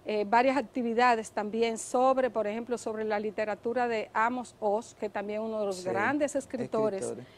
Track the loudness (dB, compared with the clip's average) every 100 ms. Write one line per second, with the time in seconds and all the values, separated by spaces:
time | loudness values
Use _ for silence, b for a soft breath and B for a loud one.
0 | -4 -2 4 4 4 2 -2 -4 0 4
1 | 4 4 0 -6 -4 0 0 -2 -2 2
2 | 4 4 2 0 -2 -2 -4 -6 -4 -4
3 | -2 0 -2 -2 -4 -2 -2 0 0 0
4 | -2 0 0 0 -8 -4 0 0 -2 -8
5 | -6 -4 -4 -4 -4 -2 -2 -2 -2 0
6 | 2 2 0 -2 -4 -6 -2 0 0 0
7 | -4 -6 -12